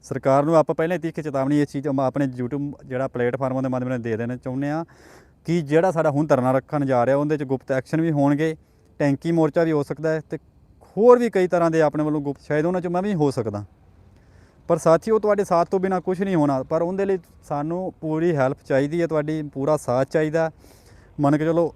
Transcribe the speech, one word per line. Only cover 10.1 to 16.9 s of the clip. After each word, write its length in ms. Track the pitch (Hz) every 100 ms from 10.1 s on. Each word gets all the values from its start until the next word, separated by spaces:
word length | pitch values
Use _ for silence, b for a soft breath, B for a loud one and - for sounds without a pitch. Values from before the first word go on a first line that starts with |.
| 156 -
ਤੇ 80 | 156 _ _ _ _ - -
ਹੋਰ 220 | 233 247
ਵੀ 100 | 240
ਕਈ 180 | 190 185
ਤਰ੍ਹਾਂ 240 | 175 170
ਦੇ 100 | 160
ਆਪਣੇ 220 | 151 156
ਵੱਲੋਂ 180 | 151 151
ਗੁਪਤ, 200 | 143 139
ਸ਼ਾਇਦ 240 | - 151 160
ਉਹਨਾਂ 160 | 185
'ਚੋਂ 100 | 175
ਮੈਂ 100 | 175
ਵੀ 120 | 196
ਹੋ 180 | 190 147
ਸਕਦਾ। 340 | 131 110 101 104 _ _ _ - b b b b b -
ਪਰ 100 | 160
ਸਾਥੀਓ, 420 | 165 165 - 220
ਤੁਹਾਡੇ 240 | 208 208
ਸਾਥ 260 | 190 170 170
ਤੋਂ 100 | 196
ਬਿਨਾਂ 220 | 190 185
ਕੁਛ 200 | 175 180
ਨਹੀਂ 140 | 196 180
ਹੋਣਾ, 280 | 147 135
ਪਰ 180 | 131 160
ਉਹਦੇ 240 | 170